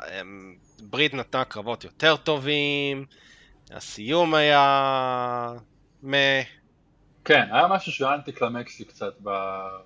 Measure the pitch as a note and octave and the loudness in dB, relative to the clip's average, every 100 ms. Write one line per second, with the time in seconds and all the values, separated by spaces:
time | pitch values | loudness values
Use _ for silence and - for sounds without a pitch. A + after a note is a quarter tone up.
0 | D#2+ F#2+ F#2 G2 F#2+ F2+ _ - G#2 B2+ | -8 -12 -12 -16 -18 -20 _ -20 -6 -2
1 | D3+ C#3 - C3 B2+ G#2+ G#2+ A2+ F2 - | 0 -2 -4 -4 -4 -8 -8 -10 -12 2
2 | D#3 D3+ E3 D3 C3+ D3 C#3+ C#3+ C#3+ C3+ | 2 4 0 -2 -2 -2 0 -2 -4 -6
3 | C#3 _ - - _ _ - - - - | -10 _ -20 -20 _ _ -20 -18 -16 -10
4 | A2 E3+ E3 D#3 D3 C#3+ C#3 C#3 C3+ C3 | -2 2 4 4 6 6 6 4 2 0
5 | B2+ B2 B2 B2 A#2+ A#2+ - _ _ _ | 0 -2 -2 -4 -6 -10 -20 _ _ _
6 | C3+ C#3 C#3 C3+ B2+ - _ _ _ _ | -2 2 2 2 -2 -12 _ _ _ _
7 | _ _ - C#3+ G2+ B2 F3 F#3+ - - | _ _ 4 4 4 4 4 2 -2 -2
8 | C3+ C#3+ - - A#2+ A#2+ A2+ - G#2 - | -2 -2 -6 -4 -4 -4 -10 -16 -18 -10
9 | G#2 - G2+ G2 F#2+ F#2+ F#2+ F#2+ | -10 -8 -6 -6 -6 -8 -10 -14